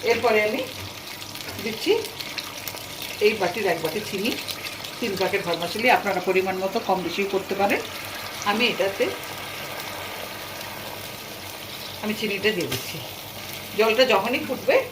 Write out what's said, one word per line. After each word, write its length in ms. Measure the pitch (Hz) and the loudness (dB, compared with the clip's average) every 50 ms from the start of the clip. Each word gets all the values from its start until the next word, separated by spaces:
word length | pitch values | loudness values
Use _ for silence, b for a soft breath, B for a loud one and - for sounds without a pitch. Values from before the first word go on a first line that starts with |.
| - | 4
এরপরে 400 | 214 233 - 247 233 220 214 214 | 4 2 6 6 6 6 6 4
আমি 200 | 214 226 - - - - - - - - - - - - - - - - - - - - - - | 4 2 0 -2 -4 -6 -10 -10 -10 -10 -12 -12 -12 -12 -10 -12 -10 -10 -10 -8 -8 -8 -6 -4
দিচ্ছি 340 | 220 214 - - 311 415 466 - - - - - - - - - - - - - - - - - - - - - - - - | -4 -4 -2 4 4 4 4 4 -2 -8 -8 -10 -8 -8 -8 -8 -8 -10 -8 -8 -8 -8 -8 -10 -10 -10 -8 -8 -8 -2 4
এই 140 | 208 214 226 | 4 4 6
বাটির 320 | - 185 - - 226 208 | 6 2 0 0 2 2
এক 160 | 190 165 165 - | 2 2 2 0
বাটি 160 | 165 - 208 208 - | 0 -2 -2 -4 -2
চিনি, 200 | - 190 196 240 302 - - - - - - - - - - - - - | -2 0 0 0 0 -2 -4 -6 -6 -6 -6 -8 -8 -8 -8 -10 -6 -4
তিন 160 | - 233 196 | -2 -2 0
প্যাকেট 300 | 180 190 175 190 190 165 | 0 0 2 2 0 0
ভার্মাসিলি, 440 | 175 170 165 170 170 - 214 226 254 | 0 0 0 -2 -4 -2 2 6 6
আপনারা 300 | 233 - - 202 190 185 | 6 6 6 2 0 2
পরিমাণ 380 | 175 190 185 190 185 190 185 185 | 2 4 4 4 4 4 2 0
মতো 220 | 190 190 - 226 220 - | 0 0 0 0 2 4
কম 140 | 190 185 | 2 2
বেশিও 240 | 175 165 - - 202 196 | 2 -2 0 0 0 2
করতে 240 | - 190 190 - 196 | 2 0 0 0 0
পারেন। 260 | 180 196 202 277 453 466 - - - - - - - - - - - - | 2 4 2 2 0 -2 -4 -8 -8 -8 -8 -8 -8 -8 -8 -8 -4 0
আমি 220 | 208 202 220 247 226 | 0 2 4 4 2
এটাতে, 380 | 185 - 175 196 - - 247 370 - - - - - - - - - - - - - - - - - - - - - - - - - - - - - - - - - - - - - - - - - - - - - - - - - - - - - - - - - - - | 4 2 2 0 2 2 0 0 0 -4 -8 -8 -8 -8 -8 -8 -8 -8 -8 -8 -8 -8 -8 -8 -8 -8 -8 -8 -8 -8 -8 -8 -8 -10 -10 -10 -8 -8 -8 -8 -8 -10 -10 -10 -10 -10 -10 -10 -10 -10 -10 -12 -12 -12 -10 -10 -10 -10 -10 -10 -10 -10 -10 -10 -10 -6 -4
আমি 100 | 208 214 | -2 -2
চিনিটা 380 | - 226 202 202 190 202 214 | 0 0 0 0 2 2 2
দিয়ে 160 | 214 175 156 127 | 4 4 0 0
দিচ্ছি। 300 | 131 123 - - - 156 123 - - - - - - - - - - - - - - 185 | 0 -2 -4 -4 -6 -6 -6 -8 -10 -10 -10 -10 -10 -10 -10 -8 -8 -10 -10 -8 2 4
জলটা 280 | 214 220 220 233 262 | 4 6 8 6 6
যখনই 340 | 247 220 196 196 233 247 311 | 6 6 4 4 2 0 0
ফুটবে 440 | 311 - 262 - - - 403 523 523 - | 0 -2 -4 -2 2 4 4 4 4 2